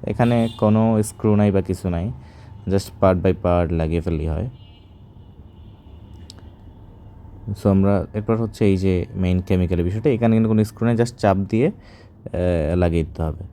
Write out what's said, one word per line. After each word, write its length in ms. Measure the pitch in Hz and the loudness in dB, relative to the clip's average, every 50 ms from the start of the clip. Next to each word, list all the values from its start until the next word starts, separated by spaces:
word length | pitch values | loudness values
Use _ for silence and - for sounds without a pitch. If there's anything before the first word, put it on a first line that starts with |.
এখানে 460 | - 107 104 - 123 117 120 117 117 113 117 - | -6 -6 -2 0 0 2 2 2 0 -2 -2 0
কোনো 440 | 117 107 107 110 110 113 113 107 | 2 4 4 4 4 2 2 0
স্ক্রু 340 | 107 107 - - - 110 107 | 0 -2 -6 -2 0 2 4
নাই 140 | 104 104 104 | 4 4 4
বা 120 | 95 98 | 2 2
কিছু 260 | 95 - 95 - - 92 | 0 -2 -6 -4 -4 -4
নাই, 240 | 87 85 87 113 127 - - - - - - - - - - - | -4 -2 -4 -6 -8 -10 -16 -20 -20 -20 -20 -20 -20 -12 -6 -2
just 200 | 95 98 - - - - | -2 -2 -2 -4 -6 2
part 140 | - 95 92 | 2 2 4
by 140 | 90 - 95 | 4 2 0
part 420 | 90 92 - 87 87 87 87 80 | 0 0 0 0 2 2 0 0
লাগিয়ে 280 | 85 82 80 78 82 85 | 0 -2 -2 0 -2 -2
ফেললেই 280 | 82 90 85 78 76 80 | -2 -2 -4 -2 -2 -4
হয়। 200 | 76 78 95 127 - - - - - - - - - - - - - - - - - - - - - - - - - - - - - - - - - - - - - - - - - - - - - - - - - - - - - - - - - - - 113 101 - | -4 -4 -6 -8 -10 -14 -20 -20 -20 -20 -20 -20 -20 -20 -20 -20 -20 -20 -20 -20 -20 -20 -20 -20 -20 -20 -20 -20 -20 -20 -20 -20 -20 -20 -20 -20 -20 -20 -20 -20 -20 -20 -20 -20 -20 -20 -20 -20 -20 -20 -20 -20 -20 -20 -20 -20 -20 -20 -20 -20 -20 -14 -10 -10 -10 -2
So 60 | - 104 | 0 2
আমরা 380 | 98 95 95 98 101 95 85 - - | 4 4 4 4 2 0 -2 -4 -6
এরপর 220 | 107 104 104 113 | -8 -2 -2 -2
হচ্ছে 280 | 110 117 107 - - 113 | -2 -2 -4 -2 0 2
এই 120 | 104 95 | 2 2
যে 300 | 92 92 95 92 90 - - - | 2 2 0 0 0 -2 -4 -4
মেইন 260 | 98 92 90 90 90 | -2 0 0 0 0
কেমিক্যালের 440 | 92 - 98 92 90 82 90 85 85 | 0 0 0 0 0 0 0 0 0
বিষয়টা, 260 | 87 98 110 - 156 | -2 -2 -2 0 0
এখানে 260 | 127 110 117 113 113 | 0 2 2 2 4
কিন্তু 120 | 113 113 110 | 4 2 2
কোনো 160 | 110 107 107 | 2 2 2
স্ক্রু 220 | 107 - - 113 | 0 -2 -2 0
নেই, 100 | 117 120 | 0 2
just 180 | 113 117 120 - | 2 0 -2 -2
চাপ 200 | - - 107 92 | 0 2 2 2
দিয়ে, 300 | 95 98 92 - 110 131 | 2 0 -2 0 0 0
আহ, 1120 | 170 214 - - - - - - - - - - - - 85 90 90 87 82 78 73 85 | 0 -2 -6 -18 -20 -20 -20 -20 -20 -20 -18 -16 -10 -4 -2 0 0 0 0 0 0 0
লাগিয়ে 280 | 90 87 85 82 85 80 | 2 2 2 2 0 -2
দিতে 180 | 76 - - | -2 -4 -4
হবে। 220 | 80 78 76 80 90 - | -4 -4 -4 -8 -12 -16